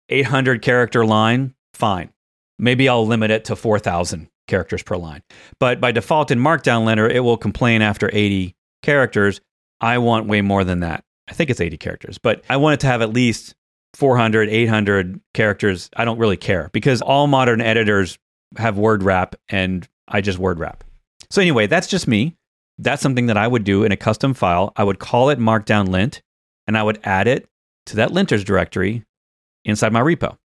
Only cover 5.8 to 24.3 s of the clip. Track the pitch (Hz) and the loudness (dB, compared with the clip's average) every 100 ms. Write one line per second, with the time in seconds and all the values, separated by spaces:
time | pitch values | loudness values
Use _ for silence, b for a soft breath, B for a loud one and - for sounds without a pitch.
5.8 | 123 117 - 156 147 120 139 156 - 117 | 0 -2 0 0 2 0 2 0 0 0
6.8 | 113 110 110 127 120 113 107 - 123 113 | 2 2 2 2 0 0 -2 -2 0 2
7.8 | 107 101 98 104 104 98 90 - _ _ | 2 0 -2 0 0 0 -4 -10 _ _
8.8 | - 143 123 104 101 92 _ _ _ - | 0 0 2 2 0 0 _ _ _ -6
9.8 | 113 123 117 113 107 104 101 98 92 87 | -2 0 0 0 0 0 2 0 0 -2
10.8 | 85 82 - _ - - 156 117 85 80 | -4 -8 -12 _ -16 -6 -4 -2 -4 -6
11.8 | 87 85 - - 175 - - 135 151 147 | -12 -12 -14 -6 -2 -2 -2 0 2 2
12.8 | 139 123 113 120 123 104 - _ _ _ | 0 0 0 2 0 0 -8 _ _ _
13.8 | _ - 139 123 113 110 104 110 117 110 | _ -2 2 2 2 2 2 2 2 2
14.8 | 101 98 90 95 _ - 110 98 107 90 | 2 0 0 -8 _ -2 -2 0 -2 -2
15.8 | - - 117 113 113 90 - 92 76 110 | -8 -4 -4 0 0 0 -2 -4 -2 -2
16.8 | 139 123 - 139 147 135 127 113 113 113 | 0 0 2 2 4 4 2 2 2 2
17.8 | 107 101 90 - _ _ _ - 113 98 | 2 2 0 -6 _ _ _ -4 -4 0
18.8 | 110 107 95 92 92 - - 98 92 92 | 2 2 2 0 0 -8 -6 -2 -2 -4
19.8 | - _ - 104 101 90 92 85 78 - | -8 _ -4 -2 -2 -2 -2 -2 -6 -10
20.8 | - - _ _ - - 180 123 104 170 | -20 -20 _ _ -4 0 2 2 2 0
21.8 | - 185 - 107 147 - _ _ _ - | 0 -4 0 0 0 -4 _ _ _ -6
22.8 | 117 143 143 123 120 104 113 123 101 98 | -4 -2 -2 0 0 2 2 0 2 2
23.8 | 110 98 113 107 139 | 2 0 -2 -2 -2